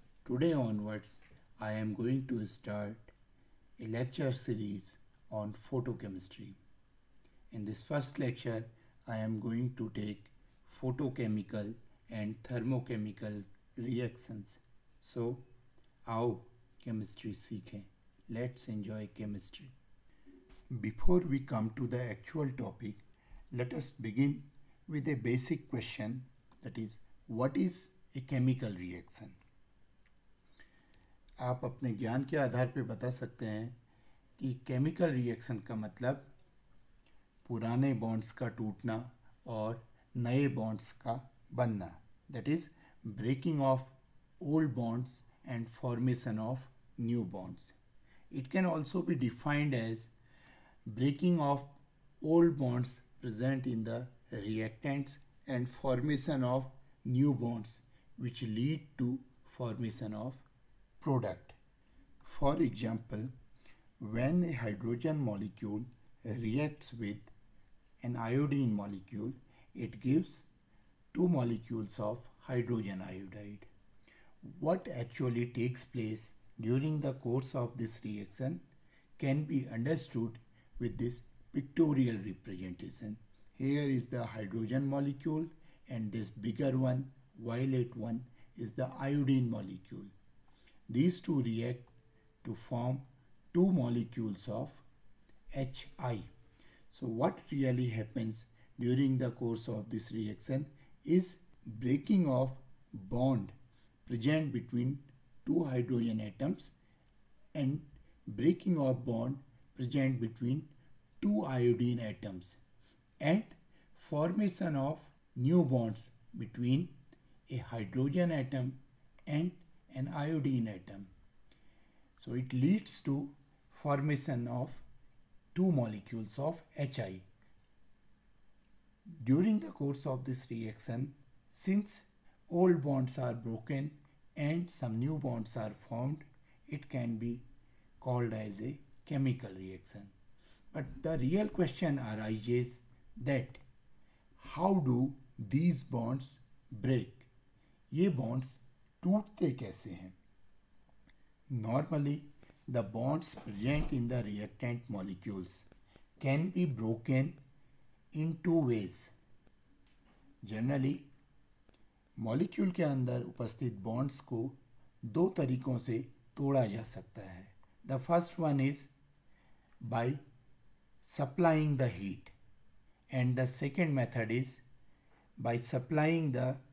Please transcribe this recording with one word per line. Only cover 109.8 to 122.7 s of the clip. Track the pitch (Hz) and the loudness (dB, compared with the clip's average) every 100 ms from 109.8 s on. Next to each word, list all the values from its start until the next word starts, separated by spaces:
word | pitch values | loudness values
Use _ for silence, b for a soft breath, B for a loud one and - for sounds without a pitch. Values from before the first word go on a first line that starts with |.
| 123 143 135 123 | 0 2 2 2
between | 113 113 123 147 - b b b _ - | -2 -2 0 0 -4 b b b _ -2
two | 202 208 | 2 2
iodine | 143 127 120 117 120 117 | 2 4 6 6 4 2
atoms | 110 - 107 90 - - - - b b b - | -4 -6 -8 -8 -12 -18 -20 -20 b b b -2
and | 147 196 - - b b b - | 4 4 2 -16 b b b -20
formation | - 147 170 190 202 - 175 143 | -4 0 2 4 2 2 0 2
of | 135 160 - - _ 123 | 0 -2 -10 -20 _ 0
new | 131 180 | 6 8
bonds | 139 127 113 104 - - - - | 8 4 2 -2 -8 -16 -16 -10
between | 113 - 123 135 180 - - b b b - | -8 -2 4 4 2 -8 -20 b b b -6
a | 127 | -6
hydrogen | - 117 98 131 139 180 175 | -4 -6 -4 0 2 4 2
atom | 151 131 135 127 - - - - - - | 2 0 0 -2 -4 -18 -20 -20 -16 -2
and | 147 175 - - - - 131 | 0 0 -4 -20 -20 -12 -6
an | 139 147 | -4 -2
iodine | 147 160 135 127 110 | 0 0 2 2 0
atom. | 95 92 98 95 - - - - b b b b b b b | -4 -12 -14 -16 -18 -20 -20 -20 b b b b b b b
So | - | -6
it | 123 127 | -4 0
leads | 127 147 | 4 6